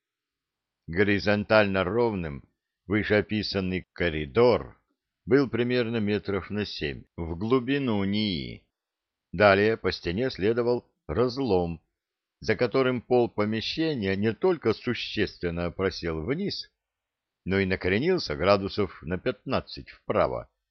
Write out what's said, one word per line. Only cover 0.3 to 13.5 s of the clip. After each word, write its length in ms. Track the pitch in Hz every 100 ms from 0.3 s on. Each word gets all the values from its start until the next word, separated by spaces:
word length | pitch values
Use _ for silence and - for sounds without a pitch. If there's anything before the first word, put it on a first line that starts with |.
| _ _ _ _ _ -
горизонтально 960 | 85 101 101 98 104 101 110 101 95
ровным 600 | 90 113 120 101 80 71 - _ _ _ -
вышеописанный 1000 | 104 98 107 95 107 92 101 92 92 -
коридор 880 | - 87 78 76 65 123 95 67 - _ _ _ _ -
был 240 | 135 127
примерно 480 | 113 120 123 113 117
метров 520 | 101 104 - 98 -
на 140 | 101 101
семь 400 | - 76 62 - -
в 180 | 82 85
глубину 680 | 110 131 120 143 131 104
нии. 600 | 98 104 107 80 62 55 _ _ _ _ _ _ _
Далее 440 | 82 104 98 107 113
по 160 | 92
стене 380 | - 87 90 131
следовал 560 | - 98 117 120 120 - _ -
разлом, 720 | 78 123 123 131 92 85 80 _ _ _ _ _ _
за 160 | - 101
которым 460 | 120 135 127 123
пол 280 | - 127 117
помещения 880 | - 104